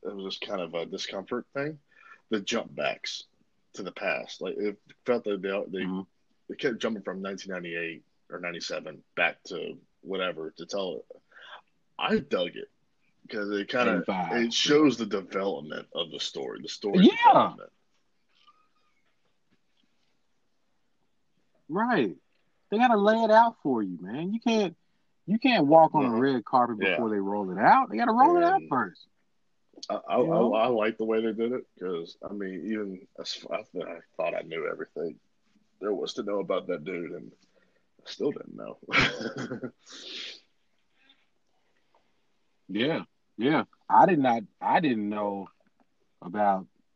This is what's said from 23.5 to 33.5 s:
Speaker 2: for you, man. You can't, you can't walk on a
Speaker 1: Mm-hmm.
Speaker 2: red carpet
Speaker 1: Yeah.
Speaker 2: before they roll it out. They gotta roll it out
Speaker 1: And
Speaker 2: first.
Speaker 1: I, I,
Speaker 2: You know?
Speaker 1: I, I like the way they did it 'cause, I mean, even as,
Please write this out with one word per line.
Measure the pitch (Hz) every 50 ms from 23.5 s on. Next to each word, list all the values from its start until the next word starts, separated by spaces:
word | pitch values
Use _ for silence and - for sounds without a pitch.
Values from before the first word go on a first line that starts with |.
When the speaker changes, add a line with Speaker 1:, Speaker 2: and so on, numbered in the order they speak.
| 233 - -
Speaker 2:
for | 147 127 113 104
you, | 92 90 78
man. | 87 92 113 147 165 190 208
You | 226
can't, | - 240 226 220 202 170 170 - _ _ _ _ _ _ _ _ _
you | - 196 226
can't | - 262 240 202 147
walk | 139 160 160 160 151 -
on | 156 139
a | 123
Speaker 1:
Mm-hmm. | 113 113
Speaker 2:
red | 131 139 135 120 104
carpet | - - 127 123 117 117 107
Speaker 1:
Yeah. | 95 95 90
Speaker 2:
before | - 117 110
they | 107 101
roll | 98 98 101 104 101 92
it | 90 92
out. | 113 165 214 269 262 208
They | 202 220
gotta | 240 226 220
roll | 240 269 320 349 349
it | 339
out | 349 381 392
Speaker 1:
And | - -
Speaker 2:
first. | - 254 220 185 - - - _ _ _ _ _ _ _ _ _ _ _ _ _ _ - - -
Speaker 1:
I, | - - - -
I, | 90 120
Speaker 2:
You | - 165
know? | 165 165 - 117 104
Speaker 1:
I, | 110 113
I | 127
like | 123 110 107 110 113 -
the | 110
way | 110 110 110 113
they | 113 107
did | 107 113 120 127
it | 127 - - _ -
'cause, | 90 92 90 85 85 85 - - - 95
I | 101
mean, | 101 98 92 95 90 76
even | 107 110 107 104 98 95 90 98 - _ -
as, | - - - - - -